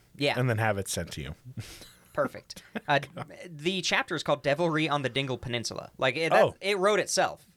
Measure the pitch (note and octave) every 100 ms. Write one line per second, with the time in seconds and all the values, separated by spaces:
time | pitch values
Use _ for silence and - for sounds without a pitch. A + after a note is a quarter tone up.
0 | - - C#3+ A#2 B2+ A2 A2 G2 F#2+ -
1 | E2 - C2+ D#2+ B2 - - - - -
2 | _ - C3+ - - - - - - C#3+
3 | C#3+ F3+ F3 - F3+ D3+ D#3 F#3+ D#3+ G3+
4 | C4 D#3 - C#3+ C#3+ C#3+ F3 D#3 D#3 C#3+
5 | C3 B2 C#3 B2 C3 A#2+ A2 - - -
6 | C3 C3 D#3+ F#3 D#3 - G3 G3+ G3 G3+
7 | D3 - C#3+ D2+ -